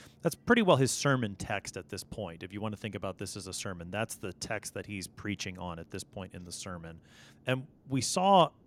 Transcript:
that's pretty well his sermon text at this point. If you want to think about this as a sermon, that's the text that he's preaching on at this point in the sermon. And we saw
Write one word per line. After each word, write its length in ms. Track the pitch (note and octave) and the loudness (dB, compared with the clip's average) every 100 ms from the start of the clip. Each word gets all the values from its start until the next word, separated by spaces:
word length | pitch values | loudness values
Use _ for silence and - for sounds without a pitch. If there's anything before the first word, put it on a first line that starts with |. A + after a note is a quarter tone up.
| - - | -20 -4
that's 140 | E3+ | -4
pretty 280 | - - A#3 | -2 4 6
well 140 | G3 C#3 | 8 6
his 140 | C3 | 6
sermon 460 | - C#3+ C3 A2 G2 | 2 2 2 0 -4
text 400 | - G2+ - G2 | -4 -4 -4 -10
at 120 | - | -10
this 140 | F#2 | -10
point. 400 | - - F#2+ E2+ | -10 -8 -8 -8
If 100 | F#2 | -10
you 80 | G2+ | -6
want 140 | G#2+ | -6
to 60 | G#2 | -6
think 160 | A2 G2 | -8 -6
about 220 | F#2+ F2+ | -6 -6
this 180 | G2 G2+ | -8 -8
as 100 | F#2 | -8
a 60 | |
sermon, 380 | F2+ G#2 F2+ E2+ | -8 -8 -8 -6
that's 240 | G2+ A2+ - | -4 -4 -6
the 160 | G2 | -10
text 420 | - - G#2+ - | -8 -6 -6 -6
that 100 | - | -10
he's 220 | F#2 G#2 F2 | -8 -8 -8
preaching 500 | - G#2 G2 - F2+ | -8 -6 -4 -6 -8
on 200 | F2+ E2 | -8 -8
at 140 | E2 | -10
this 100 | F#2+ | -12
point 320 | - G#2 F#2 | -10 -12 -12
in 100 | F2+ | -12
the 80 | F2 | -12
sermon. 480 | - G2 F2 E2 E2 - - - - - | -12 -10 -10 -12 -16 -20 -20 -20 -10 -4
And 220 | C3 C3+ - - | -4 -6 -18 -4
we 120 | C3 | -2
saw 500 | A2 - F#3+ G3 D#3 - | 0 4 8 10 8 4